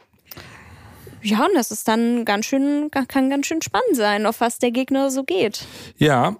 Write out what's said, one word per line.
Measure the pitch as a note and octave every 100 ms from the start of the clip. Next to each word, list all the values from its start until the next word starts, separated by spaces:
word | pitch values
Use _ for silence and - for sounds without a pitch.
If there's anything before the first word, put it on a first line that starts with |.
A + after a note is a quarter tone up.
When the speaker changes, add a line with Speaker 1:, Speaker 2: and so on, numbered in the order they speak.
| _ _ - - - - - - - - - -
Speaker 1:
ja, | G#3 G#3+
und | F4 E4+
das | A3
ist | G#3+ -
dann | A3 A#3 A#3+
ganz | A3 G3+ -
schön, | C4+ C#4 D4 D4+ C#4 B3
kann | C4+ C4
ganz | C#4 C#4
schön | E4
spannend | - G#4 B4 C4
sein, | G#3 G3+ G#3+
auf | -
was | A#3 -
der | B3
Gegner | A#3+ C4 C4+ C#4
so | C4
geht. | C4+ F#4 G#3+ - - - - -
Speaker 2:
Ja, | D3+ B2+ D#3+